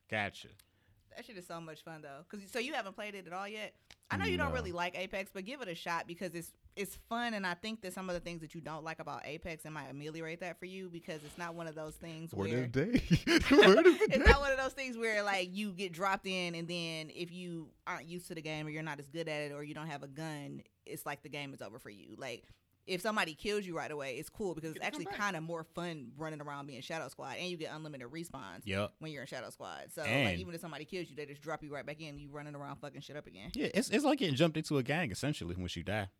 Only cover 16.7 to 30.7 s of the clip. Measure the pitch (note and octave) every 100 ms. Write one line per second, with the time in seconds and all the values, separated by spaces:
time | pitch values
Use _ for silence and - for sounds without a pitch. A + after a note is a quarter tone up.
16.7 | F3 E3 D#3+ D#3 - E3+ F3 F3+ E3 D3
17.7 | - - E3+ D#3 F3 - E3 D3+ D#3 D3+
18.7 | D3+ D#3+ D3 C#3+ E3 D#3+ D3+ D3 C#3+ D3
19.7 | D3+ D#3+ C#3+ C#3 C#3 D#3+ D3 C#3 C#3 -
20.7 | _ - D#3+ D3+ C#3+ D3+ C#3+ C#3 C3+ G#2
21.7 | A2 B2 G2+ C2+ G#2+ C3 A#2 - - _
22.7 | _ - F3+ A3 G#3+ E3 D3 G3+ G#3 F#3
23.7 | D#3+ B2 D3+ C3+ B2 D#3 - G3+ D#3+ D#3+
24.7 | D3+ F#3+ G#3 E3 F#4 G3+ E3 D#3+ E3+ D#3+
25.7 | - F3 D#3+ A#2 C3+ D#3 D3+ D3 C#3+ C#3+
26.7 | C3 C3+ D#3+ C3 - C3+ A2+ F3+ F3 D3
27.7 | D#3 D#3 C#3 A#2+ E3 E3+ C3+ G2 F2 G#2
28.7 | G2 G#2 - D#3+ C#3+ - C3 G#2+ - G2
29.7 | C#2+ C#2 - A2+ C3 A2+ F2 F2+ E3 E3+